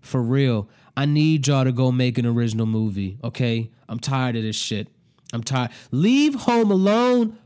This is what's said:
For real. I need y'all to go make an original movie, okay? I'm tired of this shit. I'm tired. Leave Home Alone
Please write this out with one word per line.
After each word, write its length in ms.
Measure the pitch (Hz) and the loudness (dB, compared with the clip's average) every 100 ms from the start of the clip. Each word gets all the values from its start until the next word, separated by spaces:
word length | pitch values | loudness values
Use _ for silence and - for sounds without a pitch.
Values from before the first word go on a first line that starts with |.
For 200 | - 131 | -4 -4
real. 480 | 117 135 139 113 101 _ - - | 0 0 2 0 -4 _ -12 -4
I 80 | |
need 420 | 143 147 156 160 135 | 0 2 2 2 2
y'all 160 | 139 | 2
to 80 | 131 | 2
go 220 | 120 131 | 2 0
make 260 | 127 127 120 | 2 0 0
an 80 | 120 | 0
original 400 | 117 117 113 113 | 0 0 0 -2
movie, 520 | 110 110 98 98 101 | 0 -2 -2 -6 -6
okay? 480 | 117 - 123 113 113 _ _ | -10 -4 -2 -2 -6 _ _
I'm 120 | 117 | -6
tired 340 | 127 135 127 | -2 -2 -2
of 80 | 117 | -2
this 140 | 110 107 | -4 -4
shit. 320 | - 107 90 _ _ _ _ | -4 -6 -8 _ _ _ _
I'm 120 | 117 | -8
tired. 260 | 117 127 120 - - | -4 -2 -2 -6 -6
Leave 420 | 127 185 262 302 | 0 2 4 2
Home 380 | 277 - 240 220 | 0 0 2 2
Alone 680 | 196 190 214 247 247 226 220 | 2 2 2 2 2 0 -4